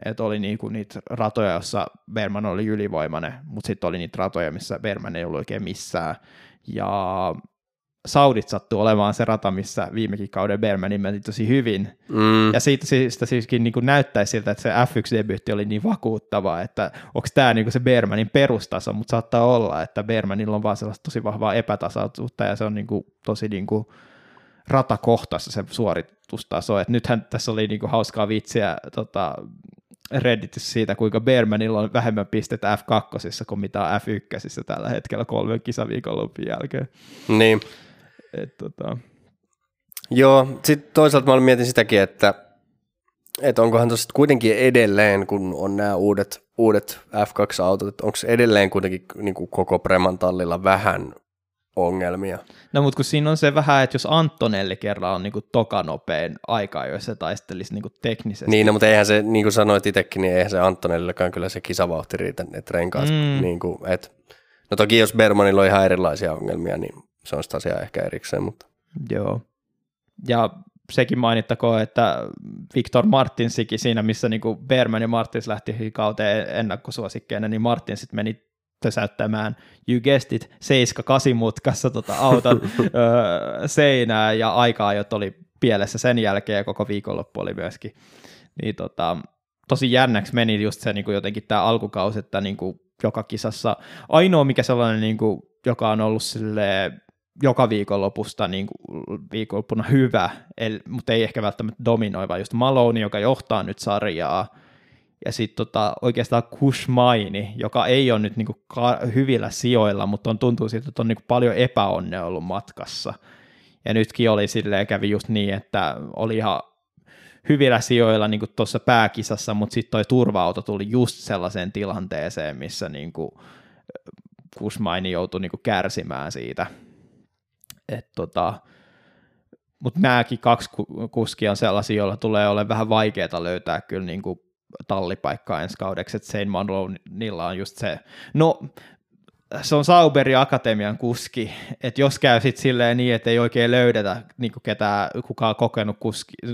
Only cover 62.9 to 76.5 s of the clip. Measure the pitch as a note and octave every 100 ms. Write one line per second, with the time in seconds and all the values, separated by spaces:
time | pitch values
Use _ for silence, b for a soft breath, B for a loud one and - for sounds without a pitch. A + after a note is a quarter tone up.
62.9 | C#3+ D3 D#3 D3 C#3 F2+ F2 F2+ - F#2
63.9 | F#2 - _ _ b b b b G#2 G#2+
64.9 | A2+ A2 A2+ G#2+ G#2 G2+ G2 G2 G2+ F#2+
65.9 | F#2 F2 D2 F2+ D#2 G#1 E2+ F2 F#2 -
66.9 | - _ _ - D2 - - F2 - -
67.9 | - F2+ - - F#2+ F#2+ - _ _ _
68.9 | D#3+ A#2+ G#2 G2+ A#2 - _ _ _ _
69.9 | _ _ - B2 A#2 A2+ - - _ -
70.9 | - A#2+ B2 A#2 A2+ - A#2 A#2 A2+ A2
71.9 | - G#2 B1 G1+ - - - - B2+ -
72.9 | B2 G#3+ C3+ B2+ - A#2 - A2 A2 B2
73.9 | A2+ G#2+ G#2+ A#2+ A2 A2+ G#2 C3 B2+ A2+
74.9 | A2 A2+ A#2 A2 A#2 A2 G#2 - G#2+ A2
75.9 | - G#2+ G#2+ G#2 G#2+ D#2+